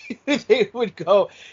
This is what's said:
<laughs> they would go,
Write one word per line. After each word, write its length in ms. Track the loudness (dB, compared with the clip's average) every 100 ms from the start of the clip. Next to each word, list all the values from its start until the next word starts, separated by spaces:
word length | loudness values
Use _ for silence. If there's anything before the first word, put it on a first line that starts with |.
| -16 -10 -4
<laughs> 0 |
they 440 | -2 0 0 0
would 220 | -4 -8 -6
go, 340 | 0 2 0 -6 -20